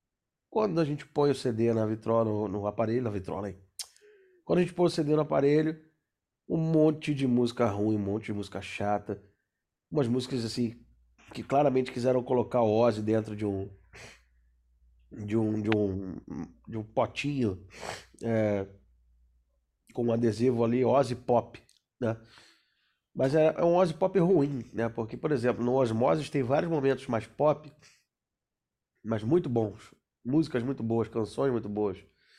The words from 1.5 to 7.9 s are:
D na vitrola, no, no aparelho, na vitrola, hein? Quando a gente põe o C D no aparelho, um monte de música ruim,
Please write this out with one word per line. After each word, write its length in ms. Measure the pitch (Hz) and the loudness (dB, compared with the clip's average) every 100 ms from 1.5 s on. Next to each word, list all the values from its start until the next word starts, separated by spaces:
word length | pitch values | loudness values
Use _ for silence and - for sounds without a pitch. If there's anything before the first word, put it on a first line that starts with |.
D 220 | 110 117 | 0 2
na 120 | 113 107 | 2 0
vitrola, 400 | 110 110 113 113 | -2 0 2 2
no, 220 | 104 104 | -2 -4
no 200 | 101 101 | -4 -4
aparelho, 340 | 101 110 120 | -2 0 0
na 80 | 120 | -2
vitrola, 400 | 101 90 80 101 | -6 -6 -6 -8
hein? 80 | 92 _ - - _ - _ _ _ - | -10 _ -18 -18 _ -20 _ _ _ 0
Quando 140 | 170 | 2
a 20 | |
gente 120 | 180 | 2
põe 120 | 180 175 | 2 0
o 20 | |
C 140 | - | 2
D 120 | 147 151 | 2 2
no 60 | |
aparelho, 580 | 147 151 139 151 156 160 _ _ _ _ _ _ - | 2 4 4 4 2 -2 _ _ _ _ _ _ -4
um 100 | 170 | -2
monte 560 | 160 160 156 156 147 | 2 4 4 2 -2
de 120 | 139 135 | 0 2
música 400 | 123 120 120 117 | 2 2 2 0
ruim, 280 | 101 107 | 2 0